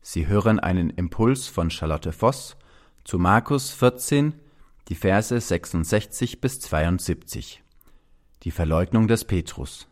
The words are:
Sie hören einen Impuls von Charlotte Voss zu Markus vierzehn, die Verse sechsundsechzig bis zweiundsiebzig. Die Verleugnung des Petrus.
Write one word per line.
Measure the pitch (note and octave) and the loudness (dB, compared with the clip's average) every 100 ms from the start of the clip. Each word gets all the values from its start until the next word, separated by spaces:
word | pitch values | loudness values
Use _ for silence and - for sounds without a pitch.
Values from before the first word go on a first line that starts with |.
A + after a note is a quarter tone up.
Sie | - - D2+ | -6 -4 2
hören | G#2 A2 A2 | 2 4 2
einen | - F2+ E2+ | 2 0 0
Impuls | - F2 - A2 C3 - | -2 -6 2 2 2 -2
von | - E2+ | -2 -2
Charlotte | - D#2 D2+ E2+ | -2 -4 -4 -4
Voss | D#2 A2+ C3 - - - - _ _ | 0 0 0 -10 -20 -20 -20 _ _
zu | - F#2 | -6 0
Markus | F2+ G#2+ A#2 C#3+ C3 | 4 4 2 -2 -4
vierzehn, | - B2 B2 - C#3+ D3 D3+ - _ - - - | 2 2 2 -2 0 0 -4 -16 _ -20 -20 -12
die | |
Verse | D#2+ F#2 F#2+ A2 A#2+ | -2 2 2 2 -2
sechsundsechzig | - E2+ - E2+ D#2+ G#2+ - - A#2+ - | 0 -4 -2 -4 0 0 0 -6 -6 -2
bis | C3 - | -4 -4
zweiundsiebzig. | - D#2 D#2+ F#2 - E2 - - - - _ _ _ - _ _ _ _ | -4 0 0 0 -2 -6 -6 -12 -12 -18 _ _ _ -20 _ _ _ _
Die | - | -10
Verleugnung | D#2+ D#2+ D#2+ F2+ A2+ A2 | -2 0 2 2 2 4
des | A2+ - | 2 2
Petrus. | F#2 D#2+ - - - - | -2 -2 -10 -12 -12 -20